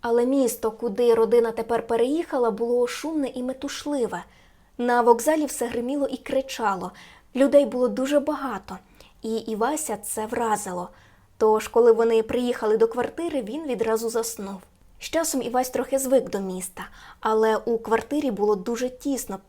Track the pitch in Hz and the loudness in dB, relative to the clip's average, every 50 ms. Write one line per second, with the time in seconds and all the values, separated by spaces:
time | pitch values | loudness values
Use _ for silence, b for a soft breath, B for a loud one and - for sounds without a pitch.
0 | - 233 233 240 240 254 269 277 262 233 - - - 226 220 - 233 233 196 202 | 0 2 2 2 4 4 4 4 2 2 0 -2 -4 -6 -4 -2 -6 -4 0 2
1 | 247 240 226 220 226 208 233 240 226 226 220 - 190 - 233 226 226 - 233 226 | 4 4 6 6 4 4 6 4 4 2 -2 -6 -4 -2 -2 -2 0 0 0 2
2 | 226 254 285 330 339 - - 269 247 226 214 202 233 233 240 247 247 240 - - | 2 2 2 -2 -2 -2 -2 0 0 0 0 -2 -2 0 2 0 0 0 -2 -6
3 | - 302 330 311 277 240 - 254 247 254 262 262 - 285 - - - 294 294 285 | -6 -4 -2 -2 -2 -2 -4 -6 -6 -6 -6 -6 -8 -8 -8 -8 -6 -4 -2 -2
4 | 233 202 - 262 285 b b b b b b b b b b - 240 240 240 240 | -2 -2 -4 -6 -10 b b b b b b b b b b -4 -2 0 2 4
5 | 240 226 233 226 226 302 311 320 302 262 - - 240 240 233 233 240 247 277 294 | 6 6 6 6 6 2 2 2 0 -2 -4 -4 -6 -4 -4 -4 -4 -4 -2 -2
6 | 277 254 - 254 - - - 269 269 262 - - 233 208 196 185 175 180 B B | -2 -2 -4 -8 -8 -2 -2 -2 -2 -4 -8 -4 -2 -2 -2 -2 -6 -10 B B
7 | B B B B B B _ 247 269 269 262 285 285 220 - 247 247 240 202 202 | B B B B B B _ 2 2 6 6 6 6 6 0 0 0 0 0 -2
8 | 262 269 294 294 269 302 302 277 277 269 220 190 - - 185 190 _ b b b | -2 2 2 2 2 2 -4 -4 -4 -6 -8 -8 -10 -12 -16 -16 _ b b b
9 | b b b b - 226 220 226 - - 220 202 226 254 311 302 - - 226 208 | b b b b -8 -4 -4 -4 -4 -6 -4 -2 0 0 0 -2 -4 -6 -6 -6
10 | 208 - - - 214 220 247 247 240 220 214 208 - 190 180 180 180 185 b b | -6 -8 -6 -6 -6 -4 -4 -2 0 0 0 -2 -2 -6 -8 -8 -8 -10 b b
11 | b b b b b b b _ 220 220 214 214 214 - - 233 233 240 226 220 | b b b b b b b _ 4 4 4 4 2 0 2 6 8 8 6 6
12 | 226 226 226 226 220 220 - 247 247 240 247 - 226 214 214 220 226 226 226 240 | 4 2 2 2 0 0 -2 -2 -2 -2 -2 -2 0 0 4 4 2 2 2 -2
13 | 240 - - - 339 339 311 277 226 196 226 311 330 294 247 190 220 220 220 220 | -4 -4 -4 -6 -6 -4 -4 -4 -6 -6 -8 -8 -6 -6 -4 -2 0 -2 0 -2
14 | 233 226 226 233 226 226 - - 202 196 196 190 - _ _ _ - - - - | -2 -2 -2 -2 -4 -4 -8 -10 -10 -10 -12 -14 -16 _ _ _ -20 -20 -20 -16
15 | - - - 320 330 311 - 269 233 247 226 254 254 254 - 262 269 - - 269 | -14 -4 -2 -2 -2 0 -2 -2 -4 -2 0 0 -2 0 -2 -4 -2 0 -2 -2
16 | 269 254 262 262 - - - 202 196 190 185 185 185 - - - - - B B | 0 4 4 4 2 2 -6 -4 -4 -4 -6 -8 -8 -10 -12 -14 -16 -16 B B
17 | B B B B - 220 220 440 440 - 440 - - - 233 226 226 - 220 226 | B B B B -2 0 2 4 4 4 2 0 0 -2 -2 -2 0 0 0 0
18 | - - 285 302 302 269 208 190 202 208 214 202 185 240 233 226 247 254 254 254 | 0 -2 -4 -2 -2 -2 -2 0 2 2 2 0 0 -6 -4 -4 -4 -6 -6 -6
19 | - 285 277 240 - - 196 190 _ | -4 -4 -4 -4 -4 -8 -10 -12 _